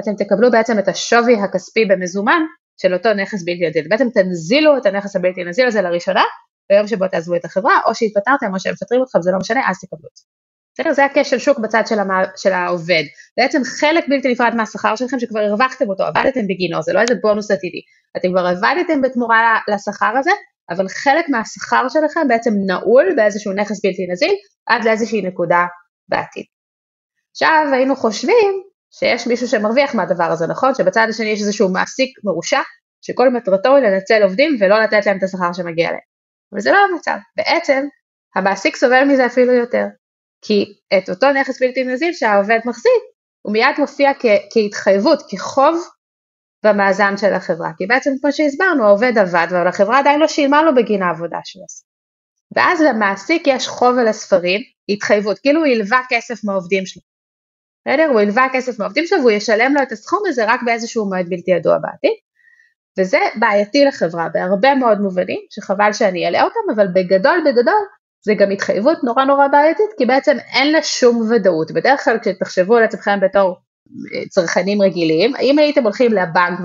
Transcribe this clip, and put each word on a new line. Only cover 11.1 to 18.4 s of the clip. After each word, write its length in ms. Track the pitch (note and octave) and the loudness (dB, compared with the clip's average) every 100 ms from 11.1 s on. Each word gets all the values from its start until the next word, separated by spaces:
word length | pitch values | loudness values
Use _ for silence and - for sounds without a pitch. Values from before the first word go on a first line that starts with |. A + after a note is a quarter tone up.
| C#4+ C4+ B3 | 0 0 0
שוק 200 | D4 C#4 | 0 -2
בצד 240 | G#3+ A3+ G#3 | -2 -2 0
של 120 | G#3+ | -2
המ-, 320 | F#3+ F#3+ F#3+ - | -2 -2 -2 -2
של 160 | G3 | -2
העובד. 500 | F#3 F3 F3+ E3 E3 C#3+ - _ - | -2 -2 -4 -2 -2 -2 -10 _ -4
בעצם 280 | C4 D4+ | 0 0
חלק 440 | A#3+ - D4+ E4 C4 | -4 -2 0 0 0
בלתי 240 | C#4 B3+ | 0 0
נפרד 200 | B3 A#3 A3+ | 0 0 -2
מהשכר 400 | G#3+ G3+ G#3 G#3+ | -4 -4 -4 -2
שלכם 220 | B3 C4+ | -4 -4
שכבר 220 | A3+ G#3+ | -4 -2
הרווחתם 480 | G#3 G#3 C4 - A3+ | -2 0 0 0 -4
אותו, 160 | F#3+ | -2
עבדתם 360 | E3 A3 C4 B3+ G3 | -2 0 0 -2 -4
בגינו, 340 | F3 F3 D#3+ | -2 -4 -2
זה 100 | D#3+ | -2
לא 80 | F#3 | 0
איזה 140 | A#3+ A#3 | 2 0
בונוס 280 | G#3+ G#3 G#3 | 0 0 -2
עתידי. 300 | F#3+ F3+ - - _ _ - | -4 -4 -12 -16 _ _ -6
אתם 120 | F#3 | -2
כבר 180 | F#3 | 0